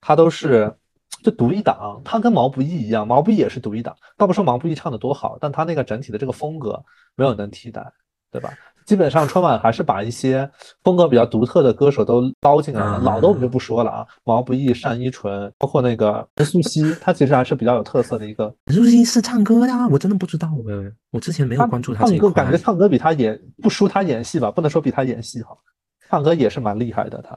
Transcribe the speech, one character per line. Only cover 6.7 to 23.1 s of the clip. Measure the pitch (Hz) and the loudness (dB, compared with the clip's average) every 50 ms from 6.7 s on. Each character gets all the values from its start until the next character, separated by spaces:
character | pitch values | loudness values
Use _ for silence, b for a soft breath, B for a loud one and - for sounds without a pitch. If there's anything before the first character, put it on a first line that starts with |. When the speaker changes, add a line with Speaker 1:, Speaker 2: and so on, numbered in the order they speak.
| 101 - - _ _ _ _ _ _ | -8 -8 -12 _ _ _ _ _ _
Speaker 1:
没 | - 131 | -2 0
有 | 135 120 | 0 0
能 | 101 101 101 | -2 -8 -12
替 | - - - 120 | -12 -16 -20 -16
代， | 107 107 104 - _ _ _ _ _ _ _ _ _ | -16 -16 -16 -16 _ _ _ _ _ _ _ _ _
对 | 127 | -12
吧？ | - - - b b b b b b | -10 -10 -14 b b b b b b
基 | - 214 | 0 2
本 | 190 175 143 | 2 2 2
上 | 139 165 156 | 4 2 0
春 | 139 - 185 180 | 2 2 2 2
晚 | 165 131 107 | 2 2 2
还 | - 117 117 | 2 2 2
是 | - - | 2 -2
把 | - 101 95 | -2 -2 -4
一 | 104 117 | -2 -8
些 | 120 - - 131 131 131 135 135 b b b b b b _ | -8 -4 -2 0 0 0 -2 -4 b b b b b b _
风 | 190 185 | 2 4
格 | 180 175 160 | 4 4 6
比 | 123 | 6
较 | 117 117 | 4 4
独 | 117 - 110 120 | 4 2 -2 -2
特 | 123 - 180 | 2 2 2
的 | 147 127 110 | 4 4 2
歌 | - 143 143 | 4 2 2
手 | 139 - 107 | 2 2 0
都 | - - 123 123 131 131 _ - | 2 2 2 2 0 -4 _ 2
捞 | 143 139 151 151 | 4 4 4 2
进 | - 135 | -2 -4
来 | 110 | -4
了， | 98 104 98 | -4 -2 -2
Speaker 2:
啊。 | 101 123 | 0 0
Speaker 1:
老 | 123 117 - | 0 0 2
的 | - | 2
我 | 175 202 | 2 2
们 | 147 123 | 2 0
就 | 123 | -2
不 | 123 127 | -2 -4
说 | - - 113 117 117 | -4 -2 -2 -2 -2
了 | 110 | -2
啊， | 110 107 107 b b b b | -4 -8 -12 b b b b
毛 | - 113 117 | -2 0 0
不 | 123 123 127 | 0 -2 -4
易、 | 131 139 131 120 | -2 0 0 0
单 | 120 - 151 120 120 | 0 -2 -6 -4 -4
依 | 123 131 | -6 -6
纯， | 127 - - 104 98 101 101 101 - _ | -8 -6 -8 -8 -8 -6 -8 -10 -8 _
包 | - | -6
括 | 131 - 147 123 | -2 0 0 0
那 | 123 120 | 0 0
个 | 113 110 104 104 - - _ _ | 2 0 0 0 -2 -6 _ _
任 | - 151 | -2 -2
素 | 147 - 180 160 | 2 2 0 0
汐， | - - 156 151 156 160 - | 0 0 0 0 0 -2 -2
她 | - - 180 | -2 -2 2
其 | - 147 | 2 2
实 | 131 147 | 4 4
还 | 127 127 | 2 2
是 | - 160 | 0 -2
比 | 127 117 | -2 0
较 | 113 123 | 0 0
有 | 120 107 | 0 -2
特 | - - 143 | -2 -2 -2
色 | 117 - - | -2 -2 -4
的 | 113 107 | -8 -8
一 | 107 107 | -12 -8
个。 | - 113 107 - _ _ | -8 -8 -8 -8 _ _
Speaker 2:
任 | - 135 | 0 2
素 | 190 240 | 4 6
汐 | 233 240 240 240 | 6 8 6 6
是 | 233 - 247 | 4 2 0
唱 | 208 - 247 226 202 | -2 0 0 0 2
歌 | 202 226 233 240 | 4 4 4 4
的 | 254 254 | 2 0
啊， | 240 247 233 | 0 0 2
我 | 143 143 | 2 2
真 | - 185 | 2 0
的 | 214 | -2
不 | 190 185 | -2 -4
知 | 170 - 156 | -4 -6 -6
道 | 170 160 156 139 110 107 | -6 -4 -6 -6 -6 -6
哎， | 104 101 98 101 107 _ _ _ | -8 -8 -8 -10 -14 _ _ _
我 | - 120 | -10 -8
之 | 113 - 170 | -6 -6 -4
前 | - 143 | -2 -2
没 | 127 117 | -2 0
有 | 135 143 | 0 0
关 | - - 120 120 | 0 0 -4 -4
注 | - 120 | -6 -4
她 | 104 - | 0 2
这 | 240 190 | 2 2
一 | 156 | 4
块。 | 208 202 | 2 2
Speaker 1:
她 | 175 | 2
唱 | - 143 | 2 0
歌， | |
感 | 123 143 | 2 0
觉 | |
唱 | 170 - - 208 170 | 0 0 0 0 2
歌 | 190 208 | 4 4
比 | 170 | 4
她 | 120 - 160 | 4 2 2